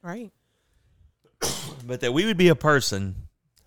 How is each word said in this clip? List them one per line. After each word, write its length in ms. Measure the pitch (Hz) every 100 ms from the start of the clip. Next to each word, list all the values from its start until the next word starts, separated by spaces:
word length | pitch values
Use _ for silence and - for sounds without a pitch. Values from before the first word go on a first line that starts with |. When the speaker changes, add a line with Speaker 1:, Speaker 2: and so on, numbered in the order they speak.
Speaker 1:
Right. 300 | 175 208 214 _ _ _ _ _ _ _ _ _ _ _
Speaker 2:
<coughs> 80 | - - 160 151
But 160 | 120 127
that 100 | 120
we 120 | 139 214
would 100 | 175
be 100 | 175
a 60 |
person 760 | 147 156 143 - 98 98 92 - _ _ _